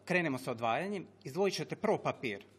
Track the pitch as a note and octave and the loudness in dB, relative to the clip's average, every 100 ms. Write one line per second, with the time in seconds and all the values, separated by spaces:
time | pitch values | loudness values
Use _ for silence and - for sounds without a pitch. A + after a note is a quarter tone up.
0 | - F3 E3 C3 - A#2 A#2 A#2+ F#3+ G3+ | 0 2 2 0 -4 0 2 2 0 -4
1 | - - - D3 G3 F3+ C#3 D#3 G#3+ E3 | -8 -14 -8 0 0 0 -4 -2 0 2
2 | D3 - B2+ G2+ - | 0 -2 -4 -6 -10